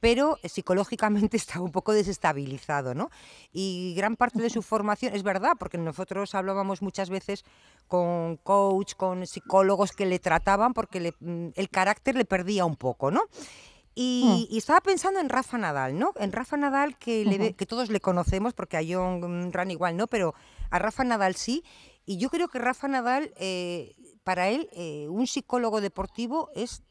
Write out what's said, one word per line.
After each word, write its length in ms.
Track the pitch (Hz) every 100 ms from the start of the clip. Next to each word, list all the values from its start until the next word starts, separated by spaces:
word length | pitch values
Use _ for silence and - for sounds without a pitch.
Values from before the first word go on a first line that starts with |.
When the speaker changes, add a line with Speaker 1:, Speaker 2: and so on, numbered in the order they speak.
Speaker 1:
pero, 380 | 233 233 294 311
eh, 80 | 170
psicológicamente 880 | - - 185 202 233 214 208 208 226
<laughs> 40 |
está 200 | - 170
un 100 | 180
poco 220 | 180 -
desestabilizado, 1000 | 214 196 196 175 143 139 135 - 143 131
¿no? 140 | 123 277 - - - -
Y 400 | 160 190 180 180 175
gran 200 | 202 226
parte 260 | 247 240
de 80 | 233
su 80 | 226
Speaker 2:
Ujú. 100 | 180
Speaker 1:
formación, 460 | 220 208 208 254
es 80 | 202
verdad, 300 | 196 190 220 330
porque 200 | - 175
nosotros 560 | 165 156 185 190 202
hablábamos 480 | 202 190 196 196 196
muchas 260 | 196 - 185
veces 380 | 190 - 202 - _ - _ _
con 480 | 180 175 175 165 165
coach, 560 | - 202 196 196 202 -
con 280 | 185 180 180
psicólogos 680 | - - 190 190 196 196
que 120 | -
le 140 | 196 180
trataban 560 | - 165 196 196 233
porque 260 | 240 220 185
le, 140 | 170 160
mm, 320 | 160 170 170
el 160 | - 190
carácter 460 | - 190 208 - 262
le 100 | 240
perdía 400 | 185 180 208 175
un 100 | 151
poco, 340 | 127 117 131
¿no? 120 | 208 427 - 294 - - - _ -
Y, 480 | 247 247 247 185 -
Speaker 2:
Mm. 40 |
Speaker 1:
y 40 | 220
estaba 240 | - 320
pensando 380 | 370 381 370 392
en 100 | 294
Rafa 260 | - 262 240
Nadal, 420 | 190 143 131 143
¿no? 140 | 294 330
En 140 | 202
Rafa 280 | 220 254 294
Nadal, 400 | 285 269 294 -
que 260 | - 226
le 140 | 214 196
ve-, 80 | 214
Speaker 2:
Ujú. 80 | 185
Speaker 1:
que 80 |
todos 240 | 196 233 240
le 120 | 208
conocemos, 520 | - 180 175 190 220
porque 240 | - 190 165
a 60 | 160
John 640 | 180 185 180 175 175 180
Ram 160 | 180 185
igual 260 | 165 175 170
no, 100 | 226
pero 280 | 226 175 - - - -
a 100 | 175
Rafa 240 | 214 -
Nadal 320 | 254 226 190
sí. 300 | 185 - 269 - - - _
Y 140 | - 190
yo 100 | 247
creo 200 | 330 339
que 100 | 254
Rafa 300 | 233 254 277
Nadal, 440 | 269 240 262 302 -
eh, 580 | 190 185 180 175 131 - - _
para 260 | - 180 185
él, 180 | 247 330
eh, 340 | - 170 147 147
un 180 | 185 247
psicólogo 540 | - - 247 240 214
deportivo 720 | 202 - 190 - 233 294 311
es 280 | 285 233 - _